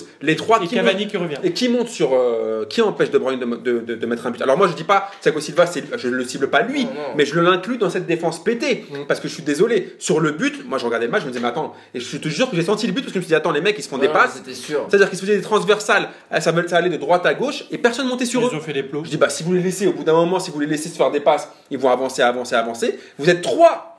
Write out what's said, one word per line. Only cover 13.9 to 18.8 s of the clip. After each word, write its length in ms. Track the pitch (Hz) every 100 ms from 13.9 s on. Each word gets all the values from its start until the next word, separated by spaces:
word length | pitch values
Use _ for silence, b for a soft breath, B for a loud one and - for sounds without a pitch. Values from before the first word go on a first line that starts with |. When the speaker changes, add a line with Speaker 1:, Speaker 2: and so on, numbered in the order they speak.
| 131
Speaker 3:
Non, 60 |
Speaker 1:
des 40 | 135
Speaker 3:
non, 60 |
Speaker 1:
passes. 220 | 170 247 131
Speaker 3:
c'était 180 | 127
sûr. 320 | 127 - 147 -
Speaker 1:
C'est-à-dire 220 | 202 185
qu'ils 80 | 185
se 80 | 190
faisaient 100 | 208
des 40 |
transversales, 680 | 180 208 175 208 - 202 156 B B
ça, 80 | 156 165 165 170
ça 100 | 175
allait 120 | 180
de 80 | 151
droite 280 | 143 175 170
à 80 |
gauche 320 | 143 247 - -
et 80 | -
personne 280 | 240 240 262
montait 180 | 247 247
sur 160 | 254
Speaker 2:
Ils 20 | 240
Speaker 1:
eux. 20 | 156
Speaker 2:
ont 60 |
fait 100 | 156
les 120 | 139